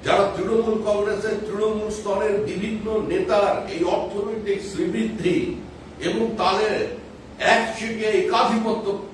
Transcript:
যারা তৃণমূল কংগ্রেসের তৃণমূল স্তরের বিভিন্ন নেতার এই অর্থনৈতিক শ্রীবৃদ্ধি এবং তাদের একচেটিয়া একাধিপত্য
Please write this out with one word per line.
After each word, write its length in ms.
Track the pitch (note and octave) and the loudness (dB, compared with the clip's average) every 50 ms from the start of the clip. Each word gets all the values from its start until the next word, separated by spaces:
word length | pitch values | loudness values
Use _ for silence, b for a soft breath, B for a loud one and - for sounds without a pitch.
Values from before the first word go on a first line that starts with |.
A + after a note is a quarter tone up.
| - | 2
যারা 280 | - F#3 F#3+ G3 F#3+ - | 4 4 4 4 2 2
তৃণমূল 440 | E3 F#3+ G#3+ A3+ A3+ G#3+ A3 G#3+ - G#3 | -2 -2 2 2 2 2 2 0 0 2
কংগ্রেসের 520 | G#3+ G#3 G3+ G3+ G#3 G#3 G3 G#3 A3 G3+ G#3 - | 0 2 2 2 0 0 -2 -2 -2 -2 -2 -4
তৃণমূল 440 | - F#3+ G3+ G#3+ A3 A3 G#3+ G#3+ G#3 | -6 -2 0 0 0 0 0 -2 -4
স্তরের 520 | - - - - F#3+ G3 A3 G#3+ G3+ G#3 | -6 -6 -2 -2 0 0 2 0 0 0
বিভিন্ন 640 | G#3+ - - F3+ G#3 A3+ A3 G#3 G#3 A3 A3 G#3+ - | 0 -2 -2 -4 -4 -4 -4 -4 -4 -2 -2 -2 0
নেতার 600 | - E3+ - - - G#3 G#3 G3+ - - - - - | 0 0 0 2 2 4 4 4 4 2 0 -2 -6
এই 140 | - E3 F3 | -2 0 0
অর্থনৈতিক 800 | F3+ - - - - G3+ G3+ G#3 A3+ A3+ A3 G3+ G3+ G3 - - - - | 2 2 0 0 -4 -4 -4 -4 -4 -4 -4 -2 -2 -2 -2 -2 -8 -4
শ্রীবৃদ্ধি 800 | - - - A3 A3+ A3 A3 - - - F3+ - - F#3 - - - - - - - - - - - | -2 -2 0 0 0 -2 -2 -2 0 0 2 2 2 0 0 -4 -6 -10 -14 -16 -16 -18 -18 -12 -6
এবং 280 | - E3+ G3 A3 A3+ A3+ - | -4 -2 0 0 0 0 0
তাদের 600 | - F#3 F#3 F#3+ G#3+ G#3+ G#3+ A#3+ - - - - - - - - - - - - - | 0 2 2 2 2 2 0 0 0 -2 -4 -6 -10 -14 -16 -18 -18 -18 -20 -8 -2
একচেটিয়া 720 | D#3+ - A3+ - A3+ A3+ - - A3 A3+ A3+ G#3+ G#3+ G#3+ | 4 4 4 4 4 0 -4 -6 -6 -6 -4 -2 0 2
একাধিপত্য 920 | G#3 F#3 - - A#3 A#3 - G#3+ A3+ A3 A3 A3 - - G3+ G3 - - - - | 4 4 4 4 4 4 4 4 4 2 2 2 0 0 0 -2 -4 -4 -6 -10